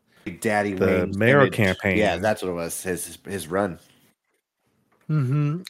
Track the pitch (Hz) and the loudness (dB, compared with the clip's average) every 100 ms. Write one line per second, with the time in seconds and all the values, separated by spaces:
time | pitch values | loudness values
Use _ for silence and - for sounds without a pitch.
0 | _ _ - 85 113 104 101 92 95 95 | _ _ -14 -6 -2 0 0 0 2 2
1 | 95 98 113 143 127 - 98 92 101 95 | 0 0 4 6 4 4 2 2 0 2
2 | 104 85 107 107 92 85 85 - 95 85 | 2 0 -2 -2 -4 -4 -6 -6 -6 -6
3 | - - - 98 76 95 101 78 _ _ | -8 -14 -10 -10 -4 -2 -2 -4 _ _
4 | _ _ _ _ _ _ _ _ _ _ | _ _ _ _ _ _ _ _ _ _
5 | - 156 127 147 147 170 | -4 -2 0 0 0 -4